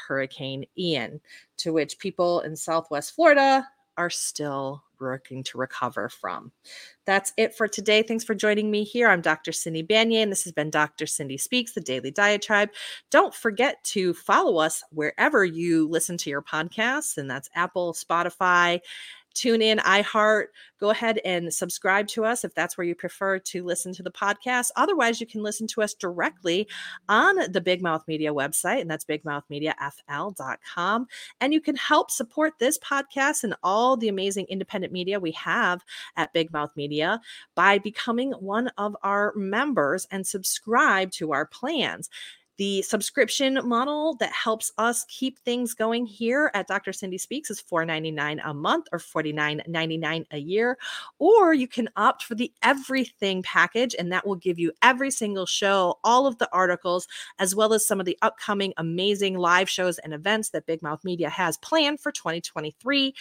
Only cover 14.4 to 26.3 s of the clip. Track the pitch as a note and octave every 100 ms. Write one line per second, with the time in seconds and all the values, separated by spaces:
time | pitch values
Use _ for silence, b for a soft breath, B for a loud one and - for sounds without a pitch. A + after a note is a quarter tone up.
14.4 | F#4 E3+ D#3+ - - D#3 D3+ - A#3+ C#4+
15.4 | F#3 E3 E3+ D#3+ D#3 D#3+ - E3+ D#3+ C#3+
16.4 | - D#3 E3 - A3+ C#4 D4 - C#3 C3
17.4 | - E3+ F3+ F#3 F3 E3 - E3+ F3 -
18.4 | F#3 F3 F3 F3 - B B B B -
19.4 | B3 A3+ A3 G#3+ - G3 G3+ A3 G#3+ G#3+
20.4 | - - B - G#3 A3 A3+ G#3+ - F3
21.4 | E3+ - F3+ - F#3+ G3 G#3 - A3 B3
22.4 | F3+ - F3 - F3 E3+ F3 - G3 F#3+
23.4 | - F#3 F3 F3 F#3 F#3 F3+ - G3+ G3+
24.4 | B3 B3 B3 - D#4+ F4 A#3 A#3 A3+ G#3+
25.4 | G#3 G#3 A3 - G#3 - F#3 F3 C4+